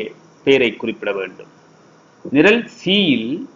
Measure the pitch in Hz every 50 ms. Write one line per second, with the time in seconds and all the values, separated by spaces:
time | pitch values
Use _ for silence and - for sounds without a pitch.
0 | 107 - - - - _ _ _ _ 139 135 131 123 117 - - - 113 104 -
1 | 107 104 98 98 95 92 92 - - - _ _ _ _ _ _ _ _ _ _
2 | _ _ _ _ - - 123 143 156 202 233 240 - - - - - 180 196 208
3 | 196 160 123 113 110 120 151 202 262 - -